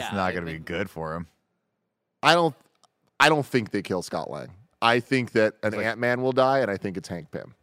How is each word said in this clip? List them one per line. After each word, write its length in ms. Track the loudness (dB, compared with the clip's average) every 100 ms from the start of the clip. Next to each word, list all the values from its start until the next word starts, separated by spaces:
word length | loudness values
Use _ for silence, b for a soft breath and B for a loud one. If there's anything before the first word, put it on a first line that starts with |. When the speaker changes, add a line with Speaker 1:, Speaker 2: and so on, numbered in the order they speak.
| -6
Speaker 1:
yeah, 60 | -4
Speaker 2:
not 140 | -4
Speaker 1:
I 20 |
Speaker 2:
gonna 140 | -4 -8
be 60 |
Speaker 1:
think 100 | -10
Speaker 2:
good 240 | -8 -8 -8
for 240 | -8 -10
him. 120 | -10 -12 _ _ _ _ _ _ _ _ _
Speaker 3:
I 80 | 2
don't, 220 | 4 2 -2 _ _ _ _ _ 2
I 80 | 4
don't 180 | 4 2
think 240 | -2 0
they 120 | -4
kill 200 | -2 -4
Scott 280 | -4 -6 -6
Lang. 180 | -10 -12 -16 _ _
I 180 | 2 2
think 320 | 2 -2 0
that 220 | 2 2 0
an 60 | -4
Speaker 2:
It's 80 | -2
like 100 | -2
Speaker 3:
Ant-Man 360 | -2 0 0
will 100 | 0
die, 280 | 2 4 4
and 100 | 0
I 60 | -2
think 180 | -4 -6
it's 120 | -8
Hank 220 | -10 -10
Pym. 240 | -12 -14 -20